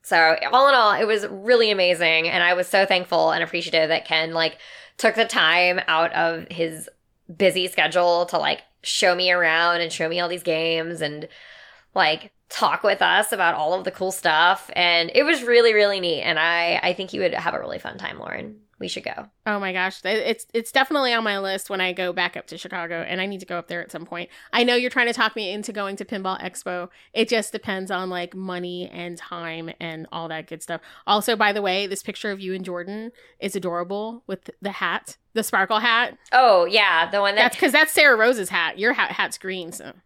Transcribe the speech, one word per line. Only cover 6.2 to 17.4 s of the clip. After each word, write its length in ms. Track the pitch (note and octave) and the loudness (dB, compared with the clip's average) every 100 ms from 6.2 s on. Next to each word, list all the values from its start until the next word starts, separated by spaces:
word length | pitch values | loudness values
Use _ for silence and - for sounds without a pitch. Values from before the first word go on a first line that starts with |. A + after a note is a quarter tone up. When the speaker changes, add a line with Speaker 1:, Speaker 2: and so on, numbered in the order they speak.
| E3 E3 - | -2 -2 -10
Speaker 1:
his 400 | E3+ E3 D#3+ - _ _ _ - | -6 -6 -6 -18 _ _ _ -20
busy 340 | E3 F#3+ F#3 F3+ | 0 2 2 -2
schedule 580 | - D#3 F3+ F3 E3+ F3 | 0 0 2 2 2 0
to, 120 | E3+ | -2
like, 260 | D3 - _ _ | -2 -4 _ _
show 340 | - - F#3+ F3+ | -6 0 2 2
me 160 | F#3 | 2
around 480 | F3+ E3 E3 E3+ E3+ | 2 2 4 2 0
and 140 | E3 | -2
show 160 | - D#3+ | -4 -4
me 100 | F3 | -2
all 80 | F3 | -4
these 160 | F3 | -4
games 560 | E3+ D#3+ E3 E3 E3 E3+ | -2 -2 0 -2 -4 -6
and, 300 | D3+ D3+ D#3 - - - - - _ F#3+ | -6 -8 -16 -18 -20 -20 -20 -20 _ 0
like, 380 | D#3 D#3+ A3 _ _ | 2 0 -8 _ _
talk 340 | - F#3 D3+ | -2 0 2
with 180 | G#3 G3+ | 0 2
us 300 | F3+ F#3 G#3+ | 2 2 0
about 240 | G3+ E3+ D#3 | 0 0 0
all 180 | D#3 | -2
of 120 | F#3 F#3 | -2 -6
the 60 | |
cool 200 | - F#3+ | -6 -6
stuff. 580 | F#3 F3 D#3 F3 F#3+ - - | -2 0 4 4 2 -2 0
And 340 | F3 E3+ E3 - | 2 2 2 2
it 80 | |
was 180 | D4 D#4+ | 2 0
really, 320 | A#3+ A#3+ A#3 | 4 6 6
really 280 | G#3+ G3+ G3 | 6 4 2
neat. 220 | F3 D3 | -2 -2
And 140 | - D#3+ | 0 2
I, 440 | E3 E3+ E3+ E3+ | 2 2 0 0
I 100 | F3+ | -2
think 200 | F3+ F#3+ | -4 -6
you 80 | G#3 | -2
would 120 | F#3 | -2
have 200 | - | -2